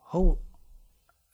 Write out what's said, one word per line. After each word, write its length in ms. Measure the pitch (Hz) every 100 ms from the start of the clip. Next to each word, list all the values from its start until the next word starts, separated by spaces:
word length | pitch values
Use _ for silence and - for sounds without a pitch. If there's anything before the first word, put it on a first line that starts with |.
| -
هو 260 | 175 180 - - - - - _ _ _ _ _